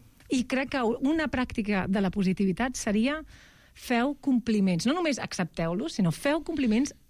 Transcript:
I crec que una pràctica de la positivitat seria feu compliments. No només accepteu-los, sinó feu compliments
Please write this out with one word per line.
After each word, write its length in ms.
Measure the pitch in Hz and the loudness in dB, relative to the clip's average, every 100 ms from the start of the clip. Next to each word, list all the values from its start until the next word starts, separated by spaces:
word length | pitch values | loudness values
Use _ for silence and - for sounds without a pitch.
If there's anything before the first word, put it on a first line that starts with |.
| - - - | -8 -20 -4
I 140 | 269 - | -2 0
crec 300 | 254 269 277 | -2 -2 0
que 80 | |
una 420 | 226 - 269 320 294 | 0 0 2 2 0
pràctica 560 | 262 254 - 202 202 180 | -2 -2 -2 0 0 0
de 140 | 202 | 0
la 80 | 196 | 0
positivitat 640 | 202 185 180 196 175 247 254 | 0 0 2 0 0 -2 -2
seria 440 | - 208 240 302 302 - - - - | 0 2 2 -2 -8 -20 -20 -20 -20
feu 400 | - - 240 262 285 | -20 -4 0 0 -2
compliments. 640 | - 247 220 214 190 175 220 | 0 2 2 2 4 2 0
No 80 | |
només 240 | 339 330 269 | 0 0 -2
accepteu-los, 800 | - - 170 - 165 180 311 - | -4 -6 -6 -4 -4 -2 -4 0
sinó 140 | 175 | 0
feu 320 | - 285 311 294 | 2 0 0 -2
compliments 480 | 320 254 214 285 - _ | -2 2 2 0 -4 _